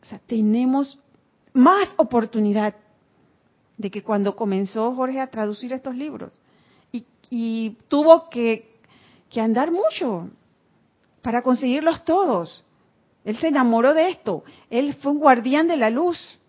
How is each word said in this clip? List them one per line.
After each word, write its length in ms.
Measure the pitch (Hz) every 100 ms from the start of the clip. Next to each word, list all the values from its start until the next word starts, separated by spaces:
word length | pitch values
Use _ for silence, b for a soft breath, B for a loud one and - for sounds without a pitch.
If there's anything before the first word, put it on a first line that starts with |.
o 20 |
sea, 140 | - 202
tenemos 800 | _ 226 214 220 254 269 277 - _ _ _ _ _
más 340 | - 262 381 392 -
oportunidad 760 | 320 240 220 226 208 208 214 208 _ _ _ _ _ _ _ _ _ _
de 120 | 202
que 120 | 208
cuando 340 | - 208 202 196
comenzó 580 | 220 190 196 220 226
Jorge 260 | 254 254 262
a 80 | 262
traducir 440 | 226 214 208 247
estos 240 | 262 262 247
libros. 420 | 302 254 - - b b b b b
Y, 140 | 240 220 _ _
y 460 | 240 226 226 220 208 _
tuvo 400 | 285 302 330 330
que, 500 | 240 233 226 - _ b b b b _
que 100 | -
andar 320 | 226 226 302
mucho 560 | 339 587 - 294 190 175 - _ _ _ _ _ _ _ _
para 200 | 254 233
conseguirlos 600 | 247 254 254 262 311 320
todos. 600 | - 339 370 202 165 - _ _ _ _ _ _
Él 120 | - 220
se 100 | 320
enamoró 460 | 285 247 226 247
de 160 | 311 339
esto. 340 | 359 - 175 - B B
Él 260 | 233 285
fue 180 | 269 277
un 60 | 294
guardián 480 | 294 247 240 285 330
de 100 | 330
la 140 | 220
luz. 480 | 233 349 339 - -